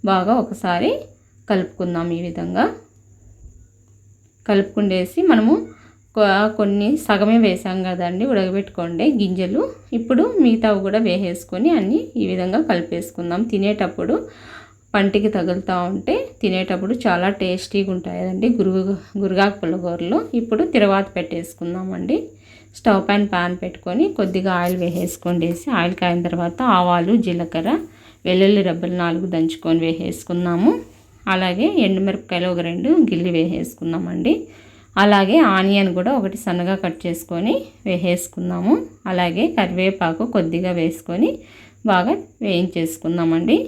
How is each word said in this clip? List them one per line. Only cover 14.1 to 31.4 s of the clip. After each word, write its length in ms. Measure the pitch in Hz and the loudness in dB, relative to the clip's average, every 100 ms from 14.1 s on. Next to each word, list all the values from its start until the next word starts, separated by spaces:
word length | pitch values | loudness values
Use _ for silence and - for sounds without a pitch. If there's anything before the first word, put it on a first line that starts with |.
| 330 - - - - - _ _ | -2 -4 -16 -20 -20 -20 _ _
పంటికి 340 | 208 196 208 214 | 0 2 2 0
తగులుతూ 400 | 208 175 180 185 180 175 | 0 -2 -4 -2 -2 -2
ఉంటే 240 | 196 208 403 523 - | -4 -2 -4 -4 -4
తినేటప్పుడు 540 | 214 185 190 185 190 240 | -2 -2 -2 -4 -4 -2
చాలా 240 | 233 175 185 202 | 0 2 0 0
టేస్టీగా 500 | 185 185 - 202 190 | -2 -4 -4 -4 -2
ఉంటాయండి 520 | 185 180 180 185 185 226 233 | -4 -6 -6 -6 0 0 2
గురుగు-, 380 | 190 190 190 196 - 202 | 2 2 0 -4 -6 -4
గురగాకు 340 | 196 185 196 202 | -2 2 2 0
పుల్లగూరలు. 580 | 170 180 175 170 170 294 - 240 | -4 -2 -4 -4 -2 -2 0 -4
ఇప్పుడు 220 | 226 220 330 | -2 0 2
తిరువాత 320 | 254 208 196 196 - | 4 4 2 0 -6
పెట్టేసుకుందామండి. 1000 | 170 170 170 - 170 180 185 185 180 320 - - - - - - | -6 -8 -10 -10 -8 -6 -6 -6 -2 -2 -2 -16 -20 -20 -20 -4
స్టవ్ 220 | - 196 196 | 2 2 2
పైన 160 | 208 202 | 0 2
పాన్ 220 | 185 175 180 | 0 -2 -4
పెట్టుకొని 420 | 180 - - 190 330 - | -8 -10 -6 0 0 0
కొద్దిగా 340 | 190 185 190 180 | -2 0 0 0
ఆయిల్ 160 | 175 185 | 0 0
వేసేసుకోండి. 640 | 175 175 175 - 180 175 165 | -2 -2 -4 -4 -4 0 -2
వేసి 180 | 170 - 220 | -2 -2 0
ఆయిల్ 160 | 175 175 | 0 0
కాయిన 200 | 180 175 175 | 0 0 -2
తర్వాత 300 | 175 170 170 254 190 | -2 -4 -2 2 4
ఆవాలు, 360 | 180 175 170 226 208 | 4 2 2 2 2
జీలకర్ర, 440 | 170 165 165 175 311 - - - - - | -2 -4 -4 0 -2 -4 -18 -20 -8 0
వెల్లుల్లి 360 | 185 196 202 185 | 4 6 4 2
రెబ్బలు 280 | 165 180 180 | -2 -4 -2
నాలుగు 220 | 170 165 185 | -2 -2 -2
దంచుకొని 460 | 175 160 160 165 165 165 | 0 -2 -2 0 0 0
వేసేసుకుందాము. 840 | 165 180 165 - 175 175 170 208 - - - _ - - | -2 -4 -8 -6 -2 0 2 2 2 -6 -20 _ -12 -2
అలాగే 320 | 185 | 0